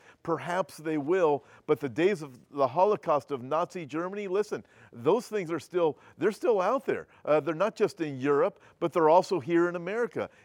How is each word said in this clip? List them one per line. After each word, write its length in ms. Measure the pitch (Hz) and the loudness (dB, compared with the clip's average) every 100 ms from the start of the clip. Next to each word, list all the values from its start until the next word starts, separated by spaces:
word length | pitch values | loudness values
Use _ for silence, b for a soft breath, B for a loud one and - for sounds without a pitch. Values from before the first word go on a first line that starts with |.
| B B | B B
Perhaps 540 | - 156 139 180 185 - | -6 -4 -4 -4 -4 -8
they 200 | 156 156 | -6 -4
will, 460 | 139 190 160 143 B B - | 0 2 2 2 B B -2
but 120 | 151 | -2
the 80 | 139 | -2
days 360 | 113 180 190 | 0 0 0
of 80 | 147 120 _ | -8 -18 _
the 160 | 143 135 | -2 0
Holocaust 640 | 143 202 208 170 147 - | 4 2 2 0 -2 0
of 140 | 139 | -8
Nazi 420 | 131 156 170 185 147 | -4 -2 -2 -6 -8
Germany, 420 | 151 180 202 196 | -6 -6 -8 -4
listen, 380 | 190 208 147 - b b | -2 -2 -6 -10 b b
those 360 | 120 120 226 - | -2 2 2 0
things 240 | 214 160 | -6 -4
are 80 | 165 | -6
still, 400 | - 175 165 135 B B | -4 0 0 -2 B B
they're 140 | 175 | -4
still 300 | 202 269 208 | -2 0 2
out 220 | 185 262 | 2 -2
there. 220 | - 107 78 b - | -2 -6 -6 b 0
Uh, 140 | 151 | 0
they're 140 | 147 | 2
not 220 | 160 208 - | -2 -2 0
just 260 | 196 - | -2 -2
in 180 | 156 135 | -8 -4
Europe, 400 | 139 143 185 - b b | 0 2 2 -2 b b
but 120 | 165 | -2
they're 160 | 180 156 | 4 6
also 320 | 175 175 180 | 6 4 -4
here 300 | 131 170 175 | 0 2 2
in 60 | 175 | -2
America. 560 | 175 220 240 131 98 b | -6 -6 -4 -4 -6 b